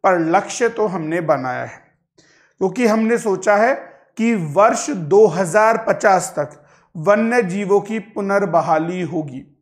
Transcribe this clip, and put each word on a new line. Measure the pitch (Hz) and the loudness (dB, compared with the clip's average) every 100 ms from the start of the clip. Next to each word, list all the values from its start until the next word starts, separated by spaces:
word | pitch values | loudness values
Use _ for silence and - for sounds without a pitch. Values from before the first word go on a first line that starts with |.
पर | 208 180 | 2 2
लक्ष्य | 160 180 202 - 233 | 2 0 -2 -4 -4
तो | 226 208 | 0 -4
हमने | 180 156 170 | -2 -4 -4
बनाया | 156 147 127 123 | -2 -2 -2 -8
है, | 123 - _ _ _ _ _ _ _ _ | -10 -14 _ _ _ _ _ _ _ _
क्योंकि | 190 185 240 | -4 0 2
हमने | 220 220 233 | 2 2 0
सोचा | 220 185 202 208 | 0 -2 2 2
है | 233 285 - - _ - | 2 0 -8 -20 _ -4
कि | 226 | -2
वर्ष | 226 156 143 220 269 - | 0 -2 2 4 2 -4
दो | 240 156 190 214 | -8 2 4 4
हज़ार | 160 185 190 220 226 - | 4 0 2 4 2 -2
पचास | - 208 185 - - | 0 2 2 0 -8
तक | 143 - _ _ _ 170 | -8 -10 _ _ _ -6
वन्य | 156 208 226 240 | 0 2 2 0
जीवों | 190 190 196 202 | 0 -4 0 0
की | 196 220 | 0 -8
पुनर्बहाली | - - 196 196 196 165 156 160 165 180 | -8 -8 -2 -2 0 0 0 -2 -2 -6
होगी। | 165 165 151 127 139 _ | -6 -6 -8 -12 -18 _